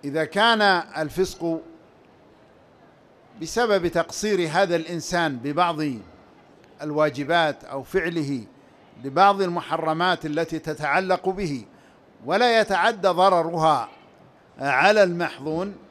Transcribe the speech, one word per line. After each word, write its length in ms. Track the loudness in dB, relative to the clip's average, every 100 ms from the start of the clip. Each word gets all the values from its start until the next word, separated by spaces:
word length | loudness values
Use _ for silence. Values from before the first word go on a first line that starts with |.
إذا 220 | -6 -4 -2
كان 360 | 2 2 4 4 2 0 -6
الفسق 640 | -6 -2 -4 -2 -4 -4 -8 -20 -20 _ -20 _ _ _ _ _ _ _ -20 _ _ _ _ -14
بسبب 460 | -6 -2 2 2 0
تقصير 640 | -2 -2 -4 -2 0 0
هذا 240 | 0 2 0
الإنسان 640 | -2 -10 -4 -2 -2 -4
ببعض 400 | -6 0 0 0 -6 -6 -14 -20 -20 -20 _ _ -20 -14
الواجبات 800 | -6 0 0 0 0 2 2 -2
أو 200 | -10 -12
فعله 600 | -4 -2 -2 -4 -4 -6 -8 -20 -20 _ -20 -14
لبعض 380 | -6 4 4 4
المحرمات 840 | 0 -4 -4 -4 -2 0 0 0 -2
التي 340 | -4 -4 -6
تتعلق 680 | -8 -6 0 0 2 0 0
به 360 | -4 -6 -6 -10 -20 _ _ _ _ -4
ولا 340 | 2 4 4
يتعدى 480 | 2 2 0 2 0
ضررها 840 | 4 4 4 0 2 2 2 -2 -12 -20 _ -20 _ _ -8
على 440 | -2 4 4 6
المحظون 720 | 4 2 -6 -6 -6 -6 -6 -10 -20